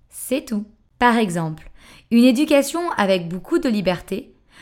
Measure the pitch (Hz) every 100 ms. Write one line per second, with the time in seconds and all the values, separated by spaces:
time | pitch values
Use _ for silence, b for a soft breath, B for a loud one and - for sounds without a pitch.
0 | _ - - 262 311 208 208 _ _ -
1 | 240 233 214 170 160 156 - b b b
2 | b 233 254 247 302 285 277 330 349 -
3 | 196 190 170 180 - 330 269 208 180 175
4 | - 190 - _ _ B